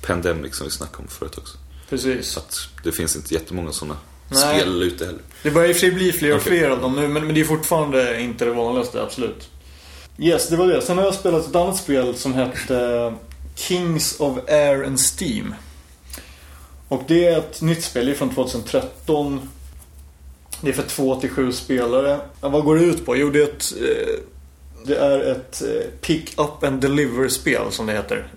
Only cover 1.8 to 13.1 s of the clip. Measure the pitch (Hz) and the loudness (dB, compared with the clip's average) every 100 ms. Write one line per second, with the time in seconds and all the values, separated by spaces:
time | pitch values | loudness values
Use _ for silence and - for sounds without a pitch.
1.8 | - 131 127 123 104 - - - - - | -8 -2 -2 -2 -4 -8 -8 -10 -10 -6
2.8 | 85 82 80 76 71 80 - 90 82 - | -6 -2 -4 -4 -4 -4 -4 -8 -6 -8
3.8 | 76 76 - - - 135 143 98 92 90 | -8 -10 -14 -20 -4 0 2 2 2 0
4.8 | 87 85 87 82 - - 151 156 170 170 | -2 -2 -8 -8 -16 -6 2 4 4 6
5.8 | 185 180 185 - 147 147 - 175 147 123 | 4 4 0 2 2 2 4 4 4 2
6.8 | 127 135 147 147 156 156 151 156 - 165 | 0 0 0 0 0 2 2 0 2 0
7.8 | 147 135 123 117 120 113 120 120 117 127 | 2 2 2 -2 -4 -2 -2 0 0 0
8.8 | 117 110 107 - 113 110 - - - - | -2 -4 -6 -4 -6 -6 -16 -20 -20 -20
9.8 | - - - - 156 160 165 165 180 151 | -20 -20 -20 0 2 4 2 4 4 4
10.8 | 120 180 196 190 185 160 147 175 180 180 | 2 2 2 2 2 2 2 2 2 -2
11.8 | - 139 123 123 139 131 127 127 - 127 | 0 2 2 -2 -2 0 -2 -4 -2 0
12.8 | 120 120 117 | 2 0 -2